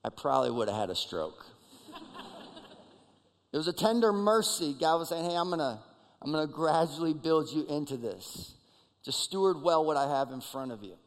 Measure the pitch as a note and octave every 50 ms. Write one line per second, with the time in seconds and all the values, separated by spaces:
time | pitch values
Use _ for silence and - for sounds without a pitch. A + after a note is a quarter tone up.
0 | - A2+ - - - C#3+ C3+ C3+ B2+ B2 A#2 A#2+ A2 G#2 G2+ G#2+ G#2 F2+ F2+ -
1 | - - - E2+ D#2 D#2 - - - - - _ _ _ - - - - F4 E4
2 | D#4+ - - F4+ F#4+ F#4+ F4 E4 C4 - - D#4+ C#4+ - - - - - - _
3 | _ _ _ _ _ _ _ _ _ _ - D3+ D#3 F3 F3 - - G#3+ A3+ A#3+
4 | A3+ G#3+ G3+ G3+ G3+ G#3 A3 A3+ G#3 - - - F3 D3 C#3 C3 E3 D#3+ E3 E3
5 | E3 D#3 E3+ E3 E3 F3 E3+ F3 F3 F3+ F3+ E3 D3 C3 A2+ G#2+ - - - _
6 | _ _ _ _ - C#3 D3+ D#3 D#3 D3 - - - D#3 D3+ E3 E3+ D#3+ C#3+ D#3
7 | E3+ D#3+ D#3 D3+ - D#3+ D#3+ D#3+ D3 - C3+ D#3 D3 - D3 D3 D3 C#3+ C#3 A#2+
8 | A#2 A2 F#2 F#2 G2 - - - - - - _ _ _ _ _ _ _ _ _
9 | - C3+ C3 - - - - F#3+ F#3+ F#3+ F3+ D3+ C#3 F3 E3 D#3+ D#3 D#3 D3+ C#3
10 | C#3 C#3+ C#3+ C3+ C#3 C3 C3 B2+ A#2+ - - C3+ C3+ C3 A#2+ G#2+ G#2 F#2+ F2 E2+
11 | _